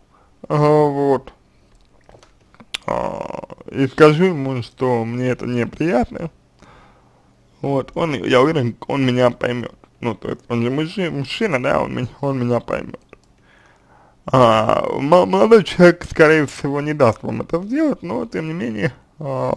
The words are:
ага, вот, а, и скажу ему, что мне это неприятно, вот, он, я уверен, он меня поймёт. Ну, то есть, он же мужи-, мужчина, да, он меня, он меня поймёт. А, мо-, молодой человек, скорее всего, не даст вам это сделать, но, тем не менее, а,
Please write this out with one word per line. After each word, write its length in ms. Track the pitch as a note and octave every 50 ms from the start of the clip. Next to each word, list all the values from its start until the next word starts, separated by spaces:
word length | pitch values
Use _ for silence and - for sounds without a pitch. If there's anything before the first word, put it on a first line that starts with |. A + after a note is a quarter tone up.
| _ _ _ _ _ _ _ _ - -
ага, 360 | D3+ D3 D3 D3 D3+ D3+ D3+
вот, 480 | D3 C#3 C#3+ C#3+ C#3 C3+ B2+ - - - _ _ _ _ _ _ _ _ _ _ _ _ _ _ - - - - _ _ _ _ _ _ - - _ - - -
а, 640 | - A#1 A#1+ A#1+ - - - - - - - - - - - - -
и 140 | - C3 C#3 C3
скажу 360 | - - D#3 D3+ D3+ D#3 F#3
ему, 380 | F#3+ E3+ C#3+ C3+ C3+ C3 B2
что 420 | A2+ - - - C3 B2+ B2 A#2 A2+
мне 240 | A2+ A#2+ B2 B2+ B2+
это 180 | A#2+ - -
неприятно, 840 | A#2+ B2 A#2+ A2+ G#2+ - - D3+ E3+ G3+ B3+ - - - - - D#3 - _ _ _ _ _ - - - - - _ _ _ _ _ _ _ _ _ _ _ _ _ _ _
вот, 320 | - C#3 C#3 C3+ - - -
он, 200 | E3+ E3+ D#3+ C#3
я 280 | G2 - - C3 B2
уверен, 340 | C3 D#3 E3 D3 B2 A#2 G#2+ - - -
он 180 | C3 C#3 C3
меня 240 | B2+ B2 B2+ B2 B2
поймёт. 440 | B2 - - A#2+ B2 A#2+ A2+ - - _ _ _ _ _
Ну, 140 | A#2+ A#2 G#2+
то 140 | - - -
есть, 140 | - - _ -
он 140 | A#2+ A#2
же 80 | A#2 B2
мужи-, 400 | C3 D3 D#3 E3 - G3+ F3+ D#3
мужчина, 520 | C#3 C#3+ C3 - - - A3+ G3+ C#3+ B2
да, 180 | B2+ C#3 D3 D3
он 140 | B2+ C3 B2+
меня, 140 | B2 B2 A#2 - -
он 180 | C#3+ C#3 C3+ B2+
меня 220 | A#2+ A#2+ A#2+ A#2
поймёт. 400 | - - - - - - - - _ _ - - _ _ _ _ _ _ _ _ _ _ _ _ _ _ _ _ _ _ _ _ _
А, 600 | - - C3 B2 A2+ A2 A2 A2 - - - - - - -
мо-, 240 | C3+ C#3+ E3+ F3+ F#3
молодой 400 | F#3+ F#3 G3 A3 A3 A3+ A3 E3
человек, 400 | - - - F3+ E3+ E3+ - - -
скорее 340 | - - D#3+ D3+ D#3+ D#3 C#3+
всего, 360 | C3 - - - C#3 C#3 C#3+
не 100 | C#3+ D3+
даст 300 | D3+ D3 C3 A2+ G#2+ -
вам 180 | - - A2 A2+
это 220 | - - - E3+
сделать, 400 | F#3+ G#3 B3+ D4+ D#4+ C#4+ A3+ -
но, 240 | F3+ F3 A3 B3 -
тем 220 | A#3 - F3+ D#3+ D#3+
не 40 |
менее, 400 | D#3+ F3 A3 B3 G#3+ A3 F#3 B2+ - - _ _ _ -
а, 340 | D#3 C3+ C3 C3 C3 B2+ -